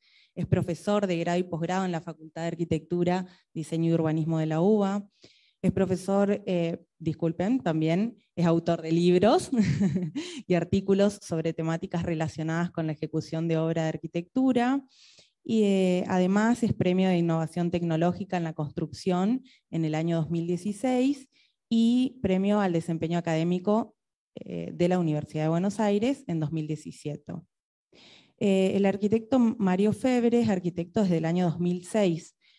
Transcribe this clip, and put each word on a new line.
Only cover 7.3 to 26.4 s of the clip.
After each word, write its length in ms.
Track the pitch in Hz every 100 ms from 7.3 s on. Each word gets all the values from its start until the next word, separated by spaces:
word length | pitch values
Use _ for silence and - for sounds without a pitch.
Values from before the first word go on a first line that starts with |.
| 165 185 254
también 560 | 180 160 156 170 233 - _
es 120 | - 170
autor 360 | 165 170 170
de 80 | 160
libros 600 | 170 175 180 202 339 -
<laughs> 920 | 247 190 143 190 170 170 262 359 320 -
y 60 |
artículos 680 | 175 170 196 196 196 202 208
sobre 300 | - 160 160
temáticas 500 | 160 160 165 190 175
relacionadas 680 | 170 160 160 - 160 165 175
con 160 | - 160
la 60 |
ejecución 520 | 151 151 160 156 160 165
de 120 | 160
obra 260 | 160 165
de 60 | 160
arquitectura. 960 | 151 165 175 175 262 262 240 240 277 269 _ _ _ _ _ -
Y, 180 | 226
eh, 400 | 208 190 185 180 -
además 540 | 185 185 202 220 240
es 100 | 226
premio 340 | - 180 185 190
de 120 | 175
innovación 520 | 170 165 160 - 175
tecnológica 680 | 175 170 160 175 175 190 180
en 60 |
la 100 | 165
construcción 880 | 160 147 - 156 147 190 180 196 262 - _ _
en 140 | 160
el 100 | 156
año 220 | 156 165 165
dos 140 | 160
mil 160 | 170 170
dieciséis 840 | 175 208 202 262 254 262 277 - _ _ _ -
y 500 | 226 226 247 254 -
premio 380 | 190 185 196 208
al 120 | 196
desempeño 460 | 170 165 165 165 170
académico, 760 | 170 160 170 180 180 214 226 _ _ _ _ -
eh, 340 | - - -
de 160 | 160 175
la 100 | 180
Universidad 440 | 165 151 - 156
de 80 | 156
Buenos 300 | 165 196 196
Aires 440 | 214 208 233 277 -
en 120 | 165